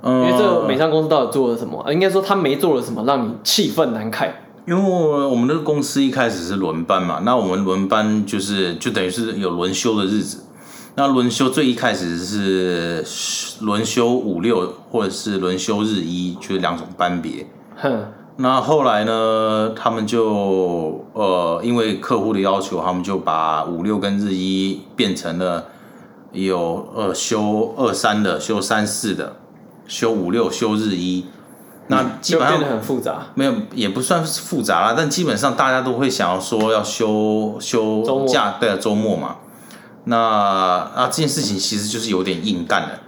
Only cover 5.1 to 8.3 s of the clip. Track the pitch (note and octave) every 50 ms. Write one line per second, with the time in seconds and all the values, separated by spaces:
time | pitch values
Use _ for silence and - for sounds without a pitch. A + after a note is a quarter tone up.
5.1 | D3 C#3+ C#3 C#3 B2+ A#2+ A#2+ C3 D3+ E3 D3+ D3 D3+ D3 C3+ - - C#3 C#3 C3+
6.1 | A#2 C3 B2 A#2 G#2 F#2 E2+ F2 G2 G2+ F#2+ F2 D#2+ E2 E2 E2 G2 F#2 F2+ E2+
7.1 | D#2 D2+ F#2 A#2 B2 B2 G#2+ F#2+ F2+ F#2+ G2+ F#2+ F#2 F#2+ G2 F#2+ A2 A2 G#2+ G#2+
8.1 | G#2+ G#2+ G#2 G2